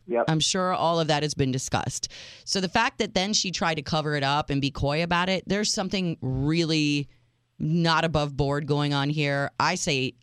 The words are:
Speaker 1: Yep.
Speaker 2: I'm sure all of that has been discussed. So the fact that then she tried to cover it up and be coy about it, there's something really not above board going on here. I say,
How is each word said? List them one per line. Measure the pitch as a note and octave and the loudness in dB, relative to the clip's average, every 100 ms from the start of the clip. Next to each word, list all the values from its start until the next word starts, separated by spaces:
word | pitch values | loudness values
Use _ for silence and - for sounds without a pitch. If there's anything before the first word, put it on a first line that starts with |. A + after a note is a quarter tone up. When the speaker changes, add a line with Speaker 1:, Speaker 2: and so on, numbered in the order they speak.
| - | -2
Speaker 1:
Yep. | A#2 C3+ | 0 2
Speaker 2:
I'm | D#3+ | 2
sure | - G3 F#3 | 0 0 0
all | F#3 D#3+ E3+ | 0 0 2
of | D#3+ | 2
that | D3 | 0
has | D3+ | 0
been | - C3+ | -2 -2
discussed. | C3 - G2+ - - - - - - | -2 -2 -2 -2 -6 -10 -12 -18 -18
So | - G3+ | -6 -2
the | F#3 | 0
fact | A#3 B3 - | 0 0 0
that | A3 | -2
then | F#3 G3 | 0 0
she | G#3+ F#3+ | 0 -2
tried | D#3+ F3 | -2 0
to | D3+ | -2
cover | C3+ D#3+ D3+ | -2 -2 0
it | D3 | 0
up | C#3 D3 - | 2 0 0
and | C#3 | 0
be | C3+ | -2
coy | - C#3 D3+ | -2 -2 0
about | E3+ F3 F3+ | 0 0 2
it, | F#3+ - | -2 0
there's | G3 G#3+ | -2 0
something | - F#3+ G3 F3+ D#3+ | -2 -2 0 -2 -2
really | C3 C3 C#3+ E3 D#3+ D#3 D3 C#3+ C#3 _ _ _ _ - | -2 0 2 2 2 2 2 0 -4 _ _ _ _ -6
not | D3+ E3+ E3 D#3+ | 0 2 4 4
above | E3 D3+ D3 C3+ | 2 0 -2 0
board | C#3 C#3+ D3+ | 0 0 0
going | D3 D3 | 0 2
on | C#3+ C#3 | 0 0
here. | D3+ C#3+ C#3 C#3 - | 0 0 0 -2 0
I | D3+ | 0
say, | F3+ - C3+ C3 - | 0 0 0 -2 -6